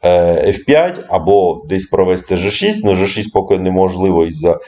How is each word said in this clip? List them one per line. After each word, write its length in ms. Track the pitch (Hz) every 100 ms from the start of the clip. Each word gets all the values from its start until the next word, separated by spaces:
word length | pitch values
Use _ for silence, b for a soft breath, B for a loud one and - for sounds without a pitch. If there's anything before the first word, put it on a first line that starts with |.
е, 460 | 87 87 87 85 82
F 180 | - -
п'ять 400 | 147 175 185 -
або 560 | - 80 101 90 78 78
десь 160 | 95 95
провести 520 | - 92 90 - 92
Ж 140 | 95
шість. 320 | - 208 214
Ну, 120 | 104 92
Ж 120 | 98
шість 260 | - 104
поки 240 | 98 92 95
неможливо, 680 | 92 92 92 90 95 85 82
із-за 340 | 78 85 -